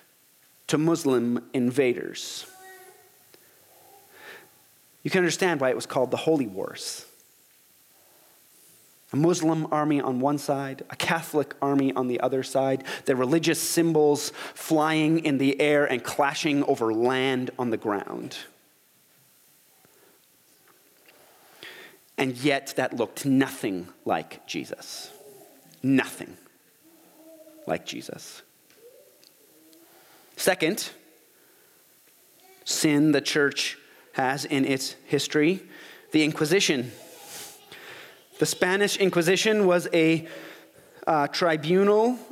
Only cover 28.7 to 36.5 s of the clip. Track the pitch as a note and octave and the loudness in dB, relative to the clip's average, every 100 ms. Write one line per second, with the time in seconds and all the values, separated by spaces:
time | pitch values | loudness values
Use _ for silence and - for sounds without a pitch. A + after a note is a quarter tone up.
28.7 | _ A#4 - D5 _ - _ G#4 _ - | _ -20 -20 -20 _ -20 _ _ _ -20
29.7 | - - - - - _ - - B2+ D#3 | -20 -20 -20 -20 -20 _ -4 -2 0 0
30.7 | G#3+ - - _ _ _ _ _ _ _ | -2 -8 -12 _ _ _ _ _ _ _
31.7 | _ _ _ _ _ _ _ - - - | _ _ _ _ _ _ _ -20 -16 -6
32.7 | - D#3 D3 D#3 C#3 C3+ D#3 C#3+ - - | 0 2 4 4 2 2 0 0 0 -6
33.7 | - - - - - C3 C#3 B2+ C#3+ C3+ | -8 -18 -20 -12 -2 -2 -2 -2 0 0
34.7 | C3+ - - - C#3+ - D3+ D3+ F#3+ - | -2 -4 -12 -4 -2 0 2 2 0 -6
35.7 | - - - - D#3 D3+ D3+ D3+ | -20 -20 -20 -2 2 2 0 2